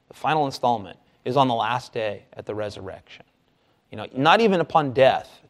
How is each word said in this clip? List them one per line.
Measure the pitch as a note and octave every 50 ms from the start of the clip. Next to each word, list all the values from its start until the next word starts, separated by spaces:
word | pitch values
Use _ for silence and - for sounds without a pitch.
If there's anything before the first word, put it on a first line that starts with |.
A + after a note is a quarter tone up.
| _ _
the | -
final | - - C3+ D#3 D#3 C#3+
installment, | C3+ C3 - - B2 A#2+ G#2+ F#2+ F2 - _ _ _ _ _ -
is | B2 B2+
on | C#3 C3 C3
the | A#2+
last | A#2 G#2+ A2 A#2+ B2 - -
day | - A#2+ A2 G#2 G2+ G2 _ _ -
at | - G#2+
the | - G#2+
resurrection. | G#2 G#2 G#2 G2+ - G2 F#2 E2 - _ - - - - _ _ _ _ _ _ _ _ _ _ _ _ -
You | - G#2+
know, | G#2 - -
not | B2+ C#3 D#3 F#3+ G#3+
even | A#3 G#3+ F#3+ E3+
upon | D#3 - - E3 D3 C3+
death | A#2 B2+ C3 B2+ G2 D#2+ - - - - _